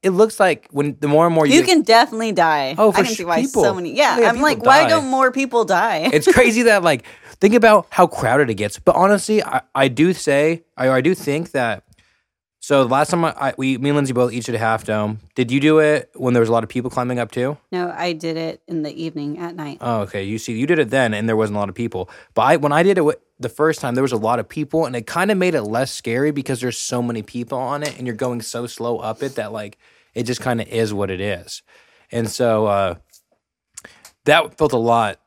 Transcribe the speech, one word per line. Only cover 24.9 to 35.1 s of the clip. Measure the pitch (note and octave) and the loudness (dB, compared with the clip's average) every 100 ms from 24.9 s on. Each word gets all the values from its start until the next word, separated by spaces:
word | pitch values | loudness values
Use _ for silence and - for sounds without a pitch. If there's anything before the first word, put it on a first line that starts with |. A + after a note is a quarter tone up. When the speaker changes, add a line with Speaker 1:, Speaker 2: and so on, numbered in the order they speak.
| B2 | -6
Speaker 1:
it | A2+ | -8
kinda | E3 F#3+ | -4 0
made | G3+ F3+ D#3 | 0 0 -2
it | |
less | G#2+ A2 C3 | -2 -4 -4
scary | - - A#2 D3 | -6 -6 -2 -2
because | C#3+ C3+ C3+ | -4 -6 -6
there's | B2 A2+ | -6 -6
so | - B2 | -6 -4
many | A#2+ A2+ | -4 -6
people | G#2+ A#2+ A#2 C3+ | -10 -12 -8 -8
on | C3 C#3+ | -6 -6
it, | D3 - | -8 -8
and | B2 | -10
you're | G#2+ | -6
going | B2+ A#2+ | -6 -6
so | G#2+ A#2 A#2+ | -8 -10 -10
slow | - A#2 A#2+ | -8 -6 -6
up | A2 A2 | -6 -8
it | C#3 C3+ | -8 -8
that, | G#2 | -10
like, | G#2+ G#2 - _ _ _ - | -10 -14 -16 _ _ _ -8
it | |
just | B2 B2 | -6 -4
kinda | - A#2+ A2 | -4 -4 -4
is | A2+ A2 | -2 -2
what | G2+ G2+ | -2 -6
it | F#2 | -4
is. | G2+ F2+ F2 - _ _ _ _ _ | -6 -8 -10 -18 _ _ _ _ _
And | A#2 A2+ | -6 -6
so, | - B2 A2 G#2+ | -2 0 2 0
uh, | G2+ F#2+ F2 _ _ _ _ _ _ _ - - _ - _ | 0 -2 -6 _ _ _ _ _ _ _ -20 -20 _ -20 _
that | - D3+ D#3+ - | 2 2 2 -2
felt | D3+ | 0
a | B2 | 0
lot | A#2 A#2 G#2+ | 2 2 0